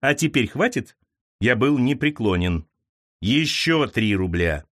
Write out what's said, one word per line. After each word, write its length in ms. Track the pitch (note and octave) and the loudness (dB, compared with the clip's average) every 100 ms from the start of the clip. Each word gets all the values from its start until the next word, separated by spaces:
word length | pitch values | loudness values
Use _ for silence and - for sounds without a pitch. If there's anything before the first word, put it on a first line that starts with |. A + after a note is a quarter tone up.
"А 120 | C3+ | 0
теперь 340 | C#3+ D#3 D3 A2 | 0 0 0 -2
хватит?" 500 | B2+ A3 F#3 G#2 _ _ _ _ _ | 0 -2 -2 -8 _ _ _ _ _
Я 160 | G2+ A#2+ | 0 2
был 220 | C3 D3 | 2 2
непреклонен. 880 | B2 C#3 C#3+ D3 G#2+ F2+ F2+ E2+ - _ _ _ _ _ | 2 0 -2 -2 0 0 0 -2 -6 _ _ _ _ _
"Еще 680 | F#2 C#3 D#3 - - D#3+ C3+ | 0 0 0 -2 0 0 0
три 280 | - A2 G2 | 0 0 0
рубля". 500 | F#2 F2 E2+ D2+ - | 0 0 0 -2 -8